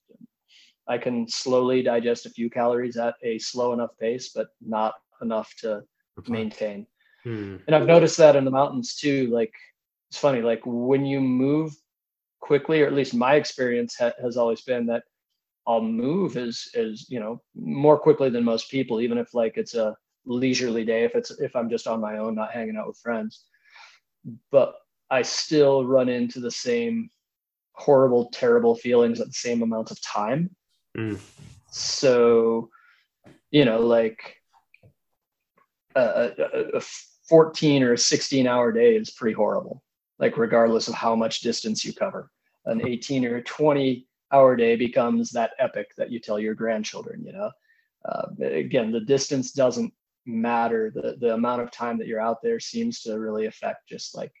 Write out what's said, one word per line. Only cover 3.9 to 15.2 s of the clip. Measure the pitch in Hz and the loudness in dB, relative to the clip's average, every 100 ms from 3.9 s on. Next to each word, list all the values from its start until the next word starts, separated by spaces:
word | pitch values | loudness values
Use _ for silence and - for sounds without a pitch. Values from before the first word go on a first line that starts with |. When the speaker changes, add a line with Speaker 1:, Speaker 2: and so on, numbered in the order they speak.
| - | -4
Speaker 1:
pace, | 113 123 - | -4 -4 -6
but | 113 107 _ | -8 -10 _
not | 104 110 110 - _ _ | -6 -2 -2 -4 _ _
enough | 117 110 110 - | -6 -4 -6 -8
to | 113 104 - _ _ - | -8 -8 -10 _ _ -16
Speaker 2:
Okay. | 120 | -8
Speaker 1:
maintain. | 113 107 - 107 101 107 _ _ _ | -6 -6 -6 -6 -6 -14 _ _ _
Speaker 3:
Hmm. | 120 110 101 92 - | -10 -8 -8 -10 0
Speaker 1:
And | 156 | 2
I've | 139 | 6
noticed | 170 160 - | 6 6 8
that | 156 139 | 8 8
in | 135 | 4
the | |
mountains | 135 143 131 120 | 2 0 -2 -8
too. | - 147 139 123 | -4 -2 0 0
Like, | 117 113 - - _ _ _ _ | 0 -2 -6 -20 _ _ _ _
it's | - | -2
funny, | 143 123 | 0 2
like, | 117 113 | 0 -2
when | 127 120 123 139 | -4 -4 2 2
you | 139 139 | 2 0
move | 131 127 135 151 156 147 _ _ _ _ _ _ - | 0 0 2 0 -2 -8 _ _ _ _ _ _ 0
quickly, | 143 151 160 | 0 2 2
or | 143 | 4
at | 143 | 2
least | 131 | 0
my | 120 123 | 2 4
experience | 151 143 - 127 120 120 - | 4 2 -2 -2 -2 -4 -2
ha-, | 120 - | -4 -2
has | 123 123 | -4 -2
always | 117 110 | 0 -2
been | - 123 117 | -4 -4 -2
that | 117 - _ | -4 -6 _